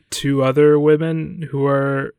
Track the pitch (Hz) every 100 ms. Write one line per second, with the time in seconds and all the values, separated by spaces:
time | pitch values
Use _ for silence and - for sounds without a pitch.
0 | _ - 139 139 131 135 151 147 151 151
1 | 160 160 156 175 147 139 139 139 139 135
2 | 139